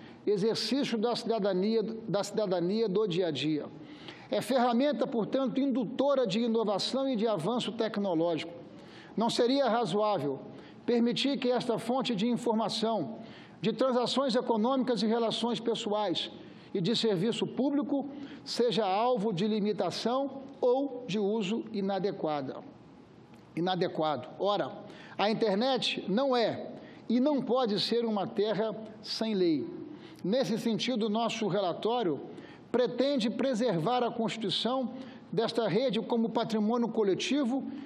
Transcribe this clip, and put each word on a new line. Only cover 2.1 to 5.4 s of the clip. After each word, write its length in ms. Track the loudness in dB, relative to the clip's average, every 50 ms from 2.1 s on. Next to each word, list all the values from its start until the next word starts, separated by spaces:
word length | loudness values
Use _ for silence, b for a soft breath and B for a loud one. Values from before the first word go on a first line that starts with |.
| 0 0 0
cidadania 640 | -2 -2 -2 0 2 2 2 2 2 2 2 2 2
do 160 | 2 0 0
dia 220 | 0 0 0 0 0
a 40 |
dia. 360 | 0 -2 -2 0 0 -2 -4 -6 -10 -14 B B B B B B B B B B
É 100 | B -2
ferramenta, 640 | 0 2 2 4 4 4 4 4 2 2 2 0 -2
portanto, 540 | 0 0 -2 -2 0 0 0